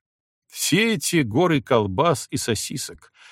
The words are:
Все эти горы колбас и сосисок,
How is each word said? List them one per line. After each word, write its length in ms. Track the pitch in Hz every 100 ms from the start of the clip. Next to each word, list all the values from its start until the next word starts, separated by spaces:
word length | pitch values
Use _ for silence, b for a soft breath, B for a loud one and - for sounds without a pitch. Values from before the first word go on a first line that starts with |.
| _ _ _ _ _
Все 400 | - - 185 226
эти 300 | 196 - 165
горы 380 | 120 117 180 147
колбас 640 | - 120 101 92 170 139 -
и 80 | -
сосисок, 720 | - 110 - - - 85 - b b